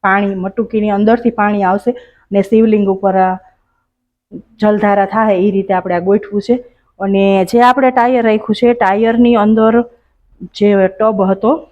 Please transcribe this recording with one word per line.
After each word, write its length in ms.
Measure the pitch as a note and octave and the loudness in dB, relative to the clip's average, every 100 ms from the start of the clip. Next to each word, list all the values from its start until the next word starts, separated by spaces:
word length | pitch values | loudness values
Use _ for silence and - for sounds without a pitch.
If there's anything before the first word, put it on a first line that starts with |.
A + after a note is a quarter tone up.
પાણી, 300 | G3 G3 G3+ | 0 -2 -2
મટુકીની 580 | G3 F#3+ G3+ A3+ A3 G#3+ G3+ | -4 -8 -6 -6 -4 -2 0
અંદરથી 340 | G#3 A#3 A#3+ | 0 0 -2
પાણી 340 | A3+ G#3 G#3 F#3+ | -2 -2 0 -2
આવશે 240 | G3 A#3+ B3+ - _ _ | -2 -4 -8 -14 _ _
ને 100 | G3+ | -4
શિવલિંગ 440 | G3 A3 A3 G#3+ G3 | 0 2 2 2 0
ઉપર 280 | F#3+ G3 F#3+ | 0 -2 0
આ 160 | F#3 F#3 - _ _ _ _ _ _ _ _ - - _ | 0 -2 -12 _ _ _ _ _ _ _ _ -20 -20 _
જલધારા 480 | G#3+ G#3 G#3 G3+ G3 | 0 2 0 0 0
થાય 200 | G#3 A3 F#3+ G3+ | 0 0 2 0
એ 40 | |
રીતે 180 | G3 G3 | 0 -2
આપણે 220 | F#3 F3+ F3 | -4 -2 -4
આ 100 | F#3 | 0
ગોઠવું 380 | G#3 - G#3 G3+ | -2 -2 -8 -2
છે. 80 | B3 - _ _ _ | -4 -4 _ _ _
અને 240 | G3 G3 G3 G3 F#3 | -2 0 2 2 0
જે 80 | A#3 | 2
આપણે 280 | B3 B3+ C4 | 2 4 2
ટાયર 340 | B3+ A#3+ B3+ | 2 0 0
રાખ્યું 340 | A3+ G#3+ - G#3 | 0 -2 -2 0
છે, 80 | A#3+ | 0
ટાયરની 640 | A#3+ G3 G3+ A3+ A#3 A#3+ A#3 | 2 0 0 0 2 2 4
અંદર 380 | G#3+ A3 A3 A#3 A#3+ _ _ _ _ _ - - | 2 2 2 2 -2 _ _ _ _ _ -20 -2
જે 140 | G#3 G3+ F#3+ | 0 2 0
ટબ 300 | F#3+ A3 G3 F#3+ | 0 -2 0 -2
હતો 200 | G3 A3 D#4+ - | 0 0 -2 -6